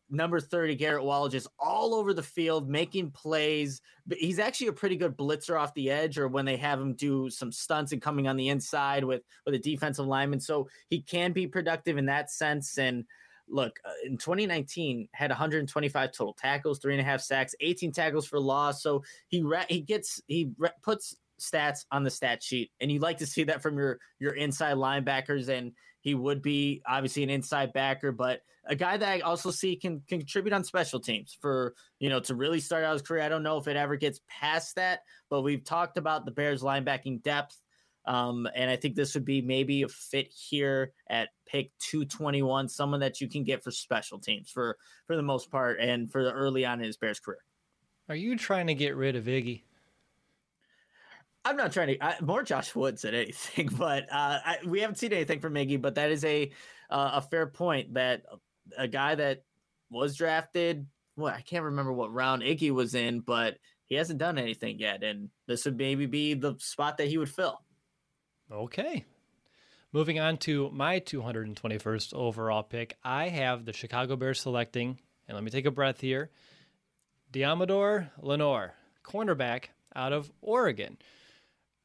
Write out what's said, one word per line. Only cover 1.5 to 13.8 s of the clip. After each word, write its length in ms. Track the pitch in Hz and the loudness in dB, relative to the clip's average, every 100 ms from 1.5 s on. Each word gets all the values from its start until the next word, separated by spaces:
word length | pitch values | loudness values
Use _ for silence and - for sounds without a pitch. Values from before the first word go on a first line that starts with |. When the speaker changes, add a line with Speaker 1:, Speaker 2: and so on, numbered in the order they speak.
| - | -4
Speaker 1:
all 380 | - 220 226 226 | 0 2 2 2
over 180 | 202 | 2
the 80 | 165 | 0
field, 480 | 139 175 160 156 139 | -2 -2 2 2 2
making 420 | 147 175 190 156 | 0 0 -2 -4
plays. 720 | 135 156 156 151 151 143 135 _ - 170 | -6 0 2 4 2 0 -4 _ -14 -6
But 120 | 170 | -2
he's 200 | 165 180 | 0 2
actually 300 | 226 - 233 | 0 0 -2
a 60 | |
pretty 240 | - 196 175 | 0 0 2
good 180 | 170 135 | 0 0
blitzer 420 | 143 151 - 160 | 0 0 0 0
off 160 | 147 | 0
the 160 | 143 131 | 0 0
edge, 280 | 143 160 143 | 2 0 0
or 100 | 131 | 0
when 160 | 135 | 2
they 140 | 135 123 | 2 2
have 240 | 147 135 | 2 0
him 120 | 135 | 0
do 360 | 120 143 135 131 | 0 0 2 0
some 240 | - 120 | -4 -6
stunts 400 | - - 156 143 | -4 0 0 0
and 80 | 139 | -2
coming 260 | 151 143 135 | 0 0 2
on 80 | 135 | 2
the 140 | 135 | 2
inside 560 | 139 - 147 139 139 131 | 0 0 0 2 2 0
with, 160 | 123 - - - | -2 -4 -8 -2
with 100 | 131 | 0
a 40 | |
defensive 460 | 151 143 151 139 135 | 0 0 0 0 0
lineman. 360 | 135 139 139 | 2 2 0
So 260 | 151 151 135 - - | 0 0 -2 -8 -4
he 100 | 170 | -4
can 300 | - 175 180 | -2 0 2
be 160 | 180 165 | 0 0
productive 500 | 180 165 165 175 143 | 0 0 0 0 2
in 100 | 139 | 2
that 220 | 143 147 | 2 0
sense. 480 | - 156 147 143 139 | -2 0 0 -2 0
And 280 | 131 123 117 - - - - | 0 0 -6 -14 -20 -20 -4
look, 320 | 139 117 - | -2 -2 -4